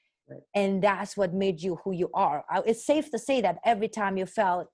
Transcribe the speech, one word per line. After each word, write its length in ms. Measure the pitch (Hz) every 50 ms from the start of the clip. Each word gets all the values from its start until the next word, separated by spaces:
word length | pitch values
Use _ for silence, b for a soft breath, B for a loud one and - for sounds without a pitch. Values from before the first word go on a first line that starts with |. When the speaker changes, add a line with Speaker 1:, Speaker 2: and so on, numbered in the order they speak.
| _ _ _ _ _ -
Speaker 1:
Right. 120 | - - - _ -
Speaker 2:
And 280 | 202 196 196 196 190
that's 340 | 185 208 196 185 202 196 -
what 180 | 202 196 180 170
made 260 | 196 196 196 175 151
you 160 | 165 190 170 - -
who 80 | 196
you 160 | 190 170 180 - -
are. 300 | 180 196 156 143 147 - -
Uh, 120 | 170 190 -
it's 220 | - 226 - -
safe 240 | - 285 311 294 -
to 80 | - 220
say 220 | - - 269 254
that 160 | 202 180 170 - -
every 240 | 226 233 202 220 214
time 280 | - 226 208 196 190
you 100 | 190 185
fell, 440 | 180 - - 208 185 175 180 160 -